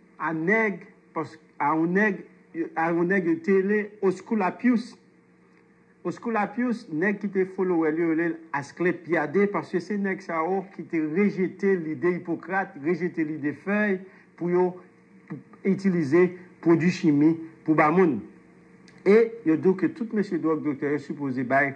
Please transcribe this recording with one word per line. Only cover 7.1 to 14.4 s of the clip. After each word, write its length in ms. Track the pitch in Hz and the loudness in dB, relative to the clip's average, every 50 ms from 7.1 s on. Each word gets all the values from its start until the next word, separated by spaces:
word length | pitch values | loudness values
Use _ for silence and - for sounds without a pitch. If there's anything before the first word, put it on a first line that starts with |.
| 208 202 | 0 -2
qui 100 | - 202 | -4 -4
te 140 | 190 190 185 | 0 0 -2
follow, 420 | 185 - - 190 185 180 165 160 156 | 0 0 -2 0 0 2 2 2 2
lui, 260 | 151 160 170 165 160 | 2 0 0 0 2
lui, 180 | 156 170 170 160 - - - - | 0 0 -2 -4 -6 -10 -8 -8
Asclépiade, 920 | 143 135 - - - 175 180 170 - - 147 165 165 147 139 139 190 202 202 | -8 -8 -8 -8 -2 -2 -2 -2 -2 -4 -2 -2 -2 -2 0 2 2 2 2
parce 180 | 202 170 147 - | 0 -4 -6 -4
que 100 | - 180 | -4 -6
c'est 180 | 170 - 214 202 | -4 -4 -4 -4
nègre 240 | 196 196 190 190 | -2 -2 -4 -6
ça, 200 | - - 170 160 160 170 | -6 -6 -4 -4 -2 -2
oh, 160 | 190 196 185 190 - | -2 -4 -4 -6 -12
qui 100 | - 165 | -14 -12
te 100 | - - | -4 -4
rejeté 800 | 160 156 151 151 185 208 202 151 165 185 160 - - - 196 196 | -2 -2 0 0 2 2 2 2 0 -2 -4 -4 -2 0 2 2
l'idée 400 | 180 160 156 156 127 156 180 180 | 2 0 -4 -6 -2 0 0 0
Hippocrate, 600 | 165 - - 165 - - - 190 196 190 190 - 147 135 | 0 -2 -6 -6 -6 -6 -4 -4 -4 -4 -4 -8 -6 -2
rejeté 400 | 156 180 160 180 175 139 - 160 | -2 -2 0 -2 -4 -2 -2 -4
l'idée 280 | 151 156 147 131 147 135 | -4 -4 -4 -4 -6 -6
feuille, 460 | 139 - 185 202 208 214 208 190 185 190 - - - - _ _ | -6 -4 -2 0 0 0 0 -2 -4 -6 -12 -20 -20 -20 _ _
pour 120 | - | -6